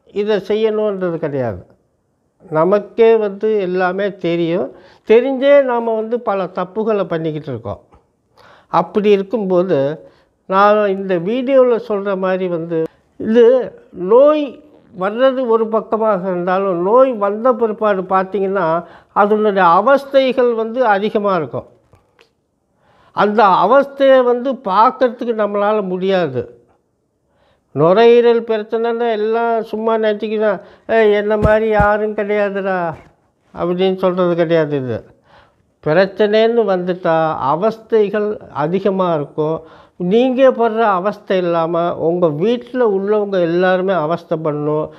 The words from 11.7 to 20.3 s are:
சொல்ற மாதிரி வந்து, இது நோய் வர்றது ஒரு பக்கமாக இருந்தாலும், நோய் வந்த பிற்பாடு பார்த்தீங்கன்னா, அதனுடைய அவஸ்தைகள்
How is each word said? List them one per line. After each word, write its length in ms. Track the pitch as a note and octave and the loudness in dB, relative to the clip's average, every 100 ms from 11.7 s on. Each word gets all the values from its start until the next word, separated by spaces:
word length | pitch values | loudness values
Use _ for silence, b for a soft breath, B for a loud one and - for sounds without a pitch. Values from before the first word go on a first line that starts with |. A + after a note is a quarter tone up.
| A3+ A3+ | 2 -2
சொல்ற 300 | G3+ G3+ F#3+ | -6 -4 -4
மாதிரி 300 | F#3 F#3 F#3 | -2 -2 -4
வந்து, 380 | E3+ E3+ E3 D#3+ b _ - | -6 -4 -4 -4 b _ -10
இது 640 | A3 A#3 A3+ B3+ - - _ | 0 6 6 4 0 -12 _
நோய் 720 | - F#3 A#3 D4 D4+ C#4 - - _ _ D3 | -10 2 4 6 4 -2 -10 -20 _ _ -8
வர்றது 480 | F#3+ A3 C4 B3+ B3 | -6 0 0 0 0
ஒரு 200 | A3 A3 | 0 0
பக்கமாக 600 | A3 G#3+ A3 A3 F#3+ F#3+ | -4 -4 -2 0 0 -2
இருந்தாலும், 540 | F3+ F3+ F#3 G3 E3+ | -4 -2 -2 -2 -2
நோய் 320 | F#3 A#3+ C4 | 2 2 2
வந்த 400 | A3 G3+ G#3+ B3+ | 0 -4 -2 -2
பிற்பாடு 480 | A3 A3+ G#3+ G#3+ F#3+ | 0 -2 -2 -2 -2
பார்த்தீங்கன்னா, 800 | F3+ F#3+ F#3+ G3+ F#3+ G3 D#3+ E3+ E3+ B B | 0 -2 -2 -4 -2 -2 -2 -2 -6 B B
அதனுடைய 540 | F#3+ G3+ G#3+ G#3+ G3 F#3 | 0 2 2 0 2 4
அவஸ்தைகள் 880 | A3 A3 C4+ C#4 C4+ C4 | 4 4 2 2 2 2